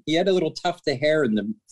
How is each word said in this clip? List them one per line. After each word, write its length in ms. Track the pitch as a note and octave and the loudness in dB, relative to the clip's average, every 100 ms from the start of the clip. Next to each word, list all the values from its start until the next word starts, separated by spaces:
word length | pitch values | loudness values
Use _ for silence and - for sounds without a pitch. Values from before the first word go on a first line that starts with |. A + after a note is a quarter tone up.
| - | -2
he 80 | |
had 140 | D#3+ F#3+ | 0 2
a 40 | |
little 200 | F#3 D#3 | 0 0
tuft 340 | - F3 E3+ D3+ | -4 -6 -4 -4
of 100 | C3 | 0
hair 260 | D3+ D#3 | 2 2
in 100 | B2+ | 2
the 180 | G#2+ G#2 - _ | 0 -2 -8 _